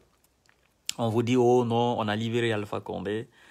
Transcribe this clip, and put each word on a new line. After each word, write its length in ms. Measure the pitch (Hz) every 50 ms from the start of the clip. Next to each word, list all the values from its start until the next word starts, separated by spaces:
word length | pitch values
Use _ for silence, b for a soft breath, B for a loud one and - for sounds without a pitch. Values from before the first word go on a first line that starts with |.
| _ _ _ _ _ _ _ _ _ _ _ _ _ _ _ _ _ - -
On 100 | - 120
vous 160 | 113 107 120 120
dit, « 120 | 113 127
Oh 260 | 127 120 120 123 123 120
non, 320 | 117 117 117 120 120 120
on 100 | 113 113 107
a 60 | 107
libéré 340 | 110 113 113 113 120 117 117
Alpha 300 | 110 104 104 - 107 98
Condé. 480 | - - 95 92 92 98 107 110 117 B B B B B